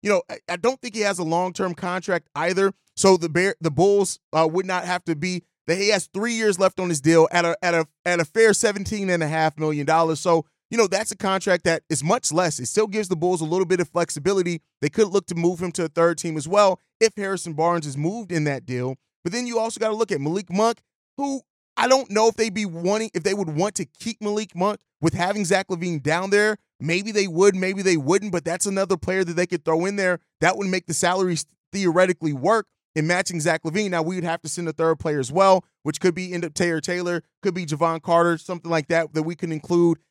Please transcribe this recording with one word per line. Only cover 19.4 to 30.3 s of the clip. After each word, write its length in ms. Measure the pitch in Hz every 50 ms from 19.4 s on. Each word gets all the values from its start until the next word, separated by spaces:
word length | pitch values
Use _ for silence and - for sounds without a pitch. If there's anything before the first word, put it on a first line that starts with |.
| 247
you 140 | 247 240 226
also 200 | 220 226 226 -
gotta 160 | 214 220 214
look 160 | 214 233 185
at 100 | 196 147
Malik 300 | 139 147 165 196 202 _
Monk, 300 | 170 190 214 233 233 _ _ _ _ _ _ _ _ -
who 240 | 285 277 269 269 - _ _ _ _ _ _ -
I 100 | 233 247
don't 220 | 262 269 269 -
know 180 | 196 208 220 226
if 80 | 220
they'd 180 | - 220 226 190
be 120 | 214 214
wanting, 460 | 196 165 165 170 180 202 220 226 220 _
if 100 | 180 151
they 100 | 190 196
would 160 | 202 196 160
want 260 | 156 147 180 208 208
to 100 | - 180
keep 360 | - _ _ - 226 226 _
Malik 340 | 214 208 208 208 220 190 _
Monk 240 | 170 180 208 208 - _ _ _ _
with 120 | - 165 -
having 320 | 196 - 180 208 214 208
Zach 220 | 156 196 185 190 _
LaVine 340 | 190 170 170 180 170 156
down 280 | 127 147 156 170 185 196
there. 280 | 196 208 208 214 214 196 _ _ _ _
Maybe 320 | - 147 170 180 196 214
they 160 | 214 208 196 196
would, 280 | 165 160 190 202 202
maybe 260 | 185 185 185 196 190
they 160 | 190 185 180 160
wouldn't, 340 | 135 131 175 196 190 214
but 120 | 175 175 151
that's 220 | 165 165 180 -
another 320 | 208 196 196 196 175 190 165
player 260 | - - 185 190 190
that 100 | 170 170
they 120 | 160 180
could 180 | 175 - 165 _
throw 220 | - 160 160 170
in 120 | 190 196 202
there 220 | 196 185 180 165 _ _